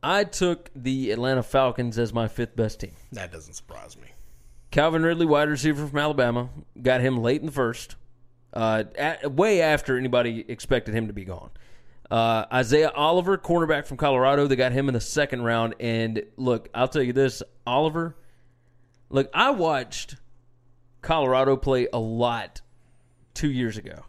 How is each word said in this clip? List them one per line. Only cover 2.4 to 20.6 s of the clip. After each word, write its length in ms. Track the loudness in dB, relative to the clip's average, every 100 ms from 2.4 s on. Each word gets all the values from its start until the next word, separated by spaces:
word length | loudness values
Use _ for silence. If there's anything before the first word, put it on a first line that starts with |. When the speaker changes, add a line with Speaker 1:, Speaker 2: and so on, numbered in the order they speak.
| -6
Speaker 1:
best 260 | -2 -2 -2
team. 120 | -14 -14 -18
Speaker 2:
That 200 | -14 -14
doesn't 220 | -14 -18
surprise 420 | -20 -18 -20 -20 -20
me. 120 | -20 -20 -20 -20 -20 -20 -2
Speaker 1:
Calvin 320 | 2 4 4
Ridley, 220 | 2 2
wide 240 | 4 4 4
receiver 380 | 2 0 0 -2
from 120 | -2
Alabama, 520 | 0 2 0 0 -4 -10 -18 -4
got 200 | 0 2
him 220 | 2 2
late 180 | 0 0
in 60 | -2
the 60 |
first, 440 | -2 -2 -2 -12 -18 -20 -20 -20 _ _
uh, 320 | -2 0 0 -2 -4
at, 340 | -4 -2 -4
way 300 | 2 4 4
after 340 | 4 2 0 -2
anybody 480 | 2 2 0 -2 -8
expected 480 | -12 0 0 0
him 120 | -4 -4
to 60 |
be 100 | -8
gone. 260 | -10 -12 -14 -18 -18 -20 -20 -20 -4
Uh, 340 | 0 2 0 0
Isaiah 380 | -2 4 4 4
Oliver, 440 | 2 2 2 2 -2
cornerback 480 | 2 0 2 0 -2
from 100 | -2
Colorado, 500 | 2 4 4 4 4
they 100 | 4
got 160 | 2
him 160 | 2 0
in 60 |
the 60 | -2
second 420 | -2 -2 0 0
round. 320 | 0 0 0 -2
And 420 | -2 0 0 -2 -8 -4
look, 320 | 0 0 -2
I'll 140 | -2 0
tell 140 | 0
you 100 | 0
this, 280 | 2 2 0 -16 -12 -2
Oliver, 500 | 0 0 -2 -6 -10 -20 -20 -20 _ _ _ _ _ _
look, 220 | -2 0
I 180 | 2 2
watched 680 | 2 0 0 -4 -12 -12 -16 -20 -20 _ _